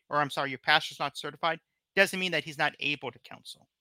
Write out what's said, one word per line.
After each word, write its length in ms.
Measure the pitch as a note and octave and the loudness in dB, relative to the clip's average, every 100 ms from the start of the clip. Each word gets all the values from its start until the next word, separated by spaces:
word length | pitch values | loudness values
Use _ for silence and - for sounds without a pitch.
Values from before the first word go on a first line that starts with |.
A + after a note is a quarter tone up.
| _ | _
or 100 | C#3+ | -2
I'm 120 | C#3+ | 0
sorry, 200 | D#3+ C#3 | -2 -6
your 80 | B2+ | -2
pastor's 400 | - D#3 - - | 4 4 4 -4
not 180 | C#3+ - | -6 -6
certified, 420 | D3+ D3 E3 E3 _ _ _ - | -10 -4 -2 -2 _ _ _ 2
doesn't 220 | G3 F#3+ | 2 2
mean 140 | F#3 | -2
that 120 | D#3+ D#3 | -2 -4
he's 140 | D3 | -2
not 160 | D3 - | -2 -2
able 300 | C#3 D3 C3 | -6 -6 -8
to 80 | - | -12
counsel. 460 | - - - - _ _ | -16 -20 -18 -20 _ _